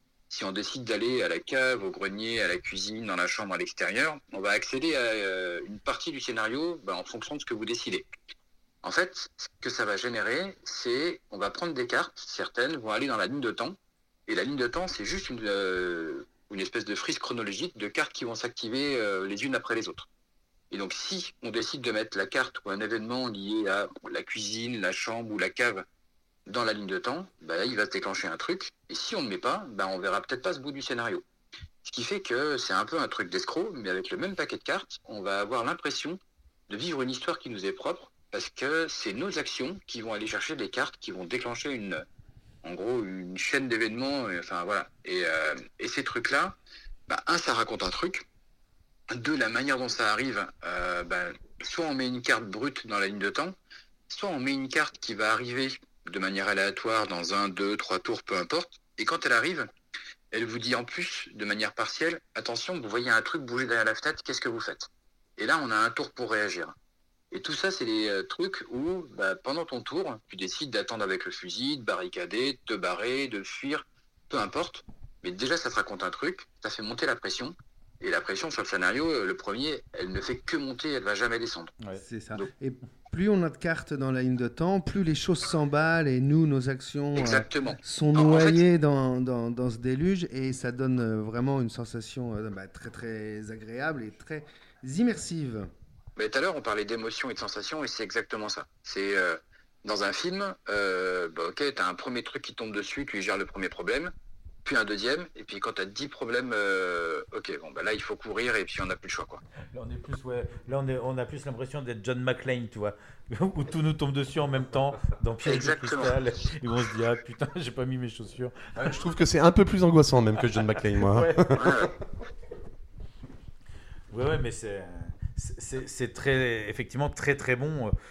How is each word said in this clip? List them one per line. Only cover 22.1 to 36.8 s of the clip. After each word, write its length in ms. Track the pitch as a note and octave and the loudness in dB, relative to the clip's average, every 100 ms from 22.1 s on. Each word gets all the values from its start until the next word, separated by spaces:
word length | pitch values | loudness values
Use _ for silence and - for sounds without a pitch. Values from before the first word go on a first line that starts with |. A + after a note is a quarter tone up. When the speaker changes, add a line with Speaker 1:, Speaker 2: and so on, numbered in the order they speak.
| G2 | -4
Speaker 1:
la 100 | G2 | -2
carte 320 | C#3 B2 - | -2 -2 -6
ou 60 | G2+ | -6
un 80 | G2+ | -4
événement 480 | G#2+ A2+ A2 B2+ B2 | -2 -2 -2 -4 -4
lié 400 | G2 G2 A2 G2+ | -4 -2 0 2
à 220 | G2 G2 - - | 0 -2 -6 -8
la 100 | - | -8
cuisine, 580 | - A2+ G#2 A2+ A#2+ A#2 | -6 -6 -4 -4 -4 -2
la 120 | F#2 | -2
chambre 400 | - - A#2 A2+ | -2 -4 -4 -4
ou 60 | G#2 | -2
la 120 | F#2 | -2
cave 340 | - A#2+ F#2+ - _ _ _ _ _ - | 0 0 0 -8 _ _ _ _ _ -6
dans 180 | A#2+ | -2
la 80 | A2+ | 0
ligne 140 | G#2 G2 | 0 -2
de 120 | F#2 | -4
temps, 280 | F#2 E2+ F#2+ _ | -2 -4 -8 _
bah, 220 | D#2+ E2+ | -4 -2
il 120 | A#2 G#2 | 0 0
va 80 | |
se 60 | G#2 | 0
déclencher 360 | G2 G2 G2 F#2+ | -2 -2 -2 -4
un 100 | E2 | -4
truc. 340 | - F#3 - - - | -2 -4 -6 -14 -10
Et 60 | |
si 200 | E3 - | -6 -4
on 80 | G#3 | -2
ne 60 | B2 | -2
met 100 | F#2+ | -2
pas, 280 | A#2+ F#3 G3 | 0 -2 -4
bah, 160 | G2 F#2+ | -4 -2
on 100 | F#2+ | -2
verra 220 | F#2+ G2 | 0 0
peut-être 200 | - B2+ | -2 -2
pas 100 | F#3 | -2
ce 60 | D3 | -4
bout 140 | C#3+ | -6
du 80 | C#3 | -8
scénario. 400 | C3 A#2+ A#2 F#2 - _ _ - - _ | -4 -2 -2 -4 -8 _ _ -16 -16 _
Ce 80 | - | -10
qui 100 | - | -6
fait 180 | A#2+ G3+ | -4 -4
que 360 | - B2 D3+ C3 | -2 0 0 0
c'est 160 | - | 0
un 120 | F#2+ | 0
peu 140 | G#2+ D#3+ | 0 0
un 100 | A#2+ | -2
truc 220 | - F2+ | -2 -2
d'escroc, 400 | B2 - D#3+ G#3+ | -4 -2 -2 -2
mais 160 | D3 G2 | -2 -2
avec 200 | F#2 - | -2 -2
le 60 | A2+ | -4
même 180 | F#3+ | -2
paquet 220 | F3+ D3 - | -2 -4 -4
de 60 | |
cartes, 360 | - F#3 - - | -2 -4 -4 -14
on 180 | - G#2 | -12 -6
va 180 | G2 G2 | -2 0
avoir 240 | G2+ B2+ | 0 0
l'impression 540 | A#2+ F3 D3 - D3 F#3 - _ - _ - | 0 -2 -2 -4 -4 -6 -10 _ -20 _ -10
de 60 | |
vivre 260 | G#2 | -6